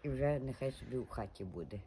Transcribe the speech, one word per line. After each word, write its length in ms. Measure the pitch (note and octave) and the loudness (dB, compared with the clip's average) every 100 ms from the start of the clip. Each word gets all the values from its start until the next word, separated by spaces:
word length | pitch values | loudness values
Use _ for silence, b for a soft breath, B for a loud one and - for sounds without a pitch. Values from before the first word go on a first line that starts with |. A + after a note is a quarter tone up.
і 60 | D3 | 2
вже 300 | C3 C#3+ D3 | 4 4 4
нехай 320 | C3+ A#2 C3+ | 2 0 0
собі 260 | - A2+ B2+ | -2 -2 -2
в 120 | A2+ | -2
хаті 340 | A#2+ G2 - | -4 -4 -4
буде. 360 | F#2+ F2 D2+ G#2 | -6 -4 -4 -6